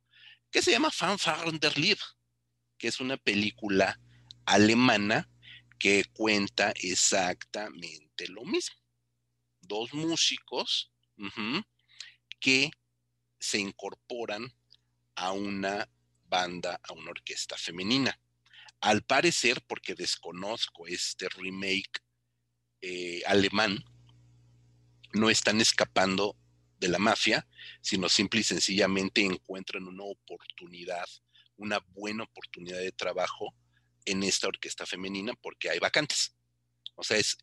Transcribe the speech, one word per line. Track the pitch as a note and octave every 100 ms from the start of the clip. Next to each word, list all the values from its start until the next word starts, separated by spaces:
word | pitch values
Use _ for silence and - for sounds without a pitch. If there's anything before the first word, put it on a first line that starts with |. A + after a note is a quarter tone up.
| _ _ - - _
que | -
se | -
llama | B3 D#4
Fanfare | - F3 G3 - D#3+ E3 D#3+
der | D3+ C#3+
Liebe, | F3 - - - _ _ _ _ _ -
que | A#2
es | -
una | C3 C3+
película | - G2+ G#2 - G#2 F#2+ F#2+ - - - _ - -
alemana | G2 G#2+ A#2 B2+ G#2 G#2 A#2+ - _ - - _ -
que | G2 G2+ -
cuenta | - A2 G#2 G2+ - G2+ G#2
exactamente | F#2 F#2 - G2+ F2+ F2 - G#2 G#2+ - E2 D#2 D#2 - F2+
lo | F#2+ C#3
mismo. | E4+ - - _ _ _ _ _ _ _ _
Dos | F2+ G#2 A#2+
músicos, | C#3+ D#3+ D#3+ - B2+ - B2 - - - _ _ -
ujú, | G2+ A#2 A2 D#3+ - _ _ - - _ _ -
que | - C3 C#3+ - _ _ _ _ _ _
se | - G#2+
incorporan | G2 - G2 - - A#2+ A2 G#2 B2 - _ _ _ _ _ -
a | F#2
una | G2 G2+ G2 G2 G2+ A2 _ _ _ _
banda, | F2+ F2+ F2 F2 F2+
a | -
una | E2 D#2+
orquesta | E2+ - - - -
femenina. | - E2+ G2 C3 B2 - _ _ _ - - _
Al | G2+ G#2+
parecer, | - C3+ E3+ - A#2+ B2 -
porque | A2+ - F2
desconozco | F2+ - F2 F2 G2 A#2 - - E2+
este | F2 - - F#2
remake, | - F#2 F#2+ G2 F#2+ - - - _ _ _ _ _ _ _
eh, | F#2 F2+ F2+ F2 -
alemán, | G2+ G2 G2+ G#2+ G#2+ - - - _ _ _ _ _ _ _ _ _ -
no | G#2 A2
están | A2 - G#2+
escapando | A2+ - G#2+ - F#2+ F#2+ G2+ - _ _ _ _
de | F#2
la | F2
mafia, | G#2+ G#2 - B2+ - - - -
sino | - F#2+ F2
simple | - G2 A2+
y |
sencillamente | G#2 E2+ - G2 G2 F#2+ F#2+ -
encuentran | G2 F2+ - F#2+ F#2 G2 F#2
una | F#2
oportunidad, | G2+ G2 - F2 - - F2+ F3 F3 F2 F2+ - _ _ _ -
una | G#2 G#2
buena | F2+ F#2 G#2 G#2+
oportunidad | A2+ - - - F2 F2+
de | F#2
trabajo | - F#2 F2+ F2+ - G#2+ - _ _ _ _
en | - F#2+
esta | G2 - G2
orquesta | - D#2+ - F2
femenina | F#2 F#2+ G2 G#2+ B2
porque | E2+ - E2+
hay | E2+
vacantes. | F#2+ D#3+ D3+ - - - _ _ _ _ - -
O |
sea, | - G#2+
es, | - -